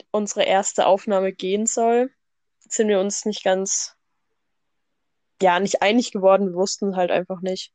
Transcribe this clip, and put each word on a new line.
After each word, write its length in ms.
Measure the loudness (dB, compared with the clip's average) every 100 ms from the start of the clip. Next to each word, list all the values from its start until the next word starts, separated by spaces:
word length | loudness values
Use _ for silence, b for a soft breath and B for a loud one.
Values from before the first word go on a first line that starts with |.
| -6
unsere 340 | -4 -4 -2
erste 420 | 2 2 0 0 2
Aufnahme 440 | 2 0 -2 -2
gehen 320 | -4 -4 -2 -2
soll. 440 | 0 2 2 0 _ _ _ _ _
Jetzt 100 | -10 -2
sind 120 | 2
wir 100 | 2
uns 260 | 0 -4 -6
nicht 180 | -4
ganz, 520 | -2 -2 -2 -6 -6 _ _ _ _ _ _ _ _ _ _ _ _ _ _ 0
ja, 180 | 2 2
nicht 220 | 0 0
einig 280 | 2 2 0
geworden, 380 | 2 4 4 2
wir 60 |
wussten 420 | -2 -4 -2 -4 -2
halt 140 | 0
einfach 320 | 0 -2 -8
nicht. 280 | -6 -8 -10